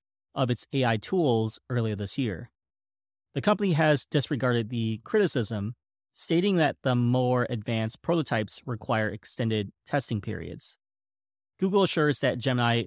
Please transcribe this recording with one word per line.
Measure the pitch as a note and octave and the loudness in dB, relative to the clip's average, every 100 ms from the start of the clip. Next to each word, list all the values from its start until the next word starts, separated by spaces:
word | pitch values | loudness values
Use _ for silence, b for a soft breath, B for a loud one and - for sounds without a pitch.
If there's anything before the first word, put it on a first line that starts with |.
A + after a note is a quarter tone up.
| _ _ _ | _ _ _
of | - B2+ | -4 -2
its | B2 - | -2 -4
A | C#3+ | -2
I | B2 A2+ | 0 0
tools | - F#3+ D3+ A2+ A2 - - | 0 0 2 2 0 -4 -4
earlier | A#2+ A2+ | -2 -2
this | G#2 G2+ - | -2 -4 -4
year. | B2+ F2 A#2+ _ _ _ _ _ _ _ _ | -4 -4 -10 _ _ _ _ _ _ _ _
The | - | -2
company | C3+ G#3 G#3 | 0 2 2
has | D3+ D#3 D3 | 4 4 2
disregarded | - D3+ - C3+ B2+ A#2+ A2+ | 2 -2 0 0 0 0 0
the | A#2+ A2+ A2 | -2 -2 -2
criticism, | - G#3+ G3 - A2 A2 G2+ B2+ _ _ _ | -2 2 2 0 -2 -2 -4 -8 _ _ _
stating | - - E3 G3 F#3 | -12 -2 2 2 2
that | D3+ - | 2 0
the | C3+ | 0
more | B2 A#2+ B2+ B2+ B2+ A#2+ | 2 2 2 2 2 0
advanced | A#2 G#2+ A2+ A2 - | -2 -2 -2 -2 -4
prototypes | - F3 D3+ A#2 G#2 - - | -2 -2 0 -2 -2 -6 -8
require | A#2 - A#2 G#2+ | -8 -2 0 0
extended | - - - A#2 A2 G2+ - - | -4 -10 -4 0 0 -2 -8 -4
testing | D3 - G#2+ | -2 -2 -4
periods. | G#2 G2 E2 - - - _ _ _ _ _ _ _ _ | -4 -6 -8 -12 -14 -18 _ _ _ _ _ _ _ _
Google | F#3+ G3 | 0 4
assures | F#3+ - D3+ C#3 | 2 4 2 2
that | C3 B2+ | 0 0
Gemini | B2 B2 A#2+ A#2 | 0 2 2 2